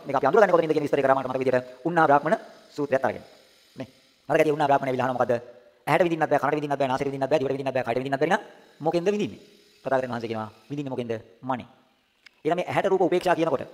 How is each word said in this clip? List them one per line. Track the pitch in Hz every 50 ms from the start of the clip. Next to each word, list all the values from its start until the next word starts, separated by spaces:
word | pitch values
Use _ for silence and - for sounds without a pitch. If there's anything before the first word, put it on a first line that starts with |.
| -
මේක | - 135
අපි | 135 139
අඳුරගන්නේ | 160 165 226 214 185 175
කොතනින්ද | 165 165 156 156
කියන | 156 151
විස්තරය | 139 - 139 139
කරා | 131 135
මට | 135 131 127
මතක | 123 131
විදිහට | 131 127 127 127 123 - - - -
උන්නා | 170 175 165 160
බ්‍රාහ්මණ | 151 139 143 139 156 185 - - - - - - -
සූත්‍රයත් | - - 147 139 127 135 -
අරගෙන. | 113 98 95 - - - - - _ _ _ _ _ _
නේ? | - 131 - - _ _ _ _ _ _ -
මතක | 147 156
ඇති | 156 156
උන්නා | 143 156 151 135
බ්‍රාහ්මණය | 139 139 139 135 127
විලා | 123 123
අහනවා | 131 127 123
මොකද්ද? | 123 117 120 117 - - - - - - _ _ -
ඇහැට | - 147 175 185
විඳින්නත් | 175 165 160 156
බෑ, | 139 147 135
කනට | 127 139 147
විඳින්නත් | 151 147 147 143 135
බෑ, | 143 131
නාසයට | 127 135 143
විඳින්නත් | 139 139 139 135 127
බෑ, | 143 156
දිවට | 135 135 135
විඳින්නත් | 123 139 135 127
බෑ, | 131 120
කයට | 117 117
විඳින්නත් | 123 131 139 139 135
බැරි | 151 156 190
නම් | 214 - - - - - - _ -
මොකෙන්ද | 147 156 160 175 170
විඳින්නේ? | 190 202 208 190 120 98 - - - - - _ _ _ _ -
තථාගතයන් | 135 135 131 127 123
වහන්සේ | 120 117 113 113
කියනවා | 113 110 110 107 101 - _
විඳින්නේ | - 135 147 147 135
මොකෙන්ද? | 131 120 120 117 113 110 - - - - -
මනේ. | 127 131 117 - - - _ _ _ _ _ _ _ _ _ _ - _ _
එහෙනම් | - 151 170
මේ | 175 175
ඇහැට | - 131 156 185 196
රූප | 190 185 190
උපේක්ෂා | 156 180 180 175 180 170
කියනකොට | 160 165 165 139 123 - -